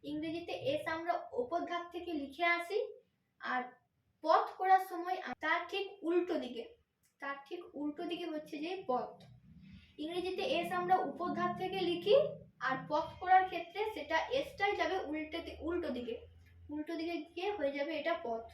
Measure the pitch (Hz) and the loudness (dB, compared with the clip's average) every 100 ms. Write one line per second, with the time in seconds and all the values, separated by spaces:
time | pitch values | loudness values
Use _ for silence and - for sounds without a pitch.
0 | 277 302 320 339 339 - 254 302 320 330 | -6 -4 -4 -6 -4 -2 0 0 -2 -4
1 | 339 330 - - - 349 - 349 339 349 | -2 -2 -2 -4 -2 -2 -2 -4 -4 -8
2 | 349 311 269 - 339 349 339 427 - - | -6 -4 -6 0 2 2 2 -2 -2 -8
3 | _ _ _ _ 226 254 247 - _ _ | _ _ _ _ -2 -2 -4 -12 _ _
4 | _ _ 311 370 - - 370 381 370 349 | _ _ 6 6 6 0 8 8 6 -4
5 | 349 370 - 247 311 339 339 381 392 - | -2 -4 -4 -4 0 0 0 -4 -4 -4
6 | 320 349 359 311 247 240 - - _ _ | 2 2 2 -2 -2 -8 -10 -16 _ _
7 | _ _ 277 277 - 349 - - 294 294 | _ _ -8 -8 -10 -12 -10 -6 -6 -4
8 | 339 339 349 302 302 302 320 381 - 247 | -6 -4 -4 -6 -6 -8 -6 -6 0 0
9 | - - - - - - - - - - | 0 -12 -20 -20 -20 -20 -20 -20 -20 -10
10 | 302 349 359 370 - 330 339 370 359 370 | -4 -2 -2 -2 0 0 2 0 4 4
11 | 285 - 359 - 359 349 370 381 349 349 | 4 -2 -4 0 0 0 -4 0 0 0
12 | 392 539 605 - - _ 254 262 - 302 | 6 8 6 -2 -16 _ -2 -2 0 0
13 | 311 - 359 370 370 349 349 381 440 320 | 0 -4 6 6 6 -2 -4 -2 -2 -2
14 | 285 320 320 494 - - 403 381 311 381 | 0 0 2 0 0 0 0 2 0 0
15 | 277 311 311 330 - - 311 349 311 247 | -2 -4 -4 -6 -8 -8 -4 -2 -2 -4
16 | 220 240 - - - - - 294 302 320 | -4 -8 -10 -20 -20 -20 -10 -8 -4 -4
17 | 320 330 302 - 381 359 277 285 285 302 | -4 -4 -6 -4 -2 0 0 0 -2 -2
18 | 320 330 240 226 226 | 0 -2 -2 -6 -6